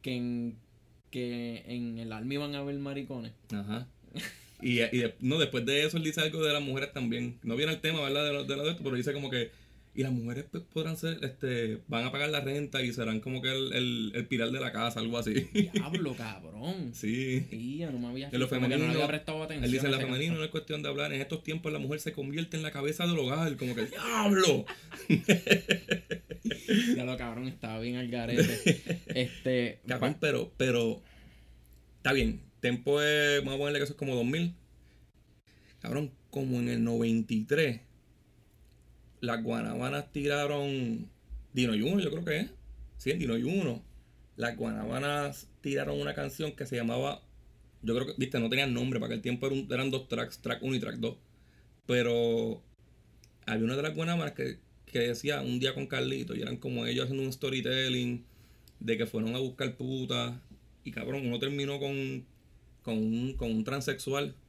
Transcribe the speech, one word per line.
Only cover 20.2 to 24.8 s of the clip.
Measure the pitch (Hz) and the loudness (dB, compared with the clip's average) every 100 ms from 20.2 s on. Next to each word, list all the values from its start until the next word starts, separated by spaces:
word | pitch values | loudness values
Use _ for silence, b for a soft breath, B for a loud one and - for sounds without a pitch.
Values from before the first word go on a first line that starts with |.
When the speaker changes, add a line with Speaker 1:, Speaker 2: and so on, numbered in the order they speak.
| 160 | 0
Speaker 1:
canto. | 160 | 0
Speaker 2:
no | |
es | 156 | -2
cuestión | 160 - 151 | -4 -4 -4
de | 143 | -4
hablar. | 139 147 | -2 -2
En | 139 | -2
estos | - 156 | -4 -4
tiempos | - 160 165 | -4 -4 -4
la | 151 | -4
mujer | 135 151 | -2 -2
se | 156 | -4
convierte | - 135 147 165 160 | -4 -4 -4 -4 -4
en | |
la | 156 | -4
cabeza | 143 139 156 175 | -2 -2 2 2
del | 165 | 2
hogar". | 127 147 165 139 | 2 2 0 0
Como | 127 | -2
que, | 117 110 | 0 -2
"¡Diablo!" | - 240 226 208 196 170 147 - - | -2 -2 4 6 8 8 6 2 -10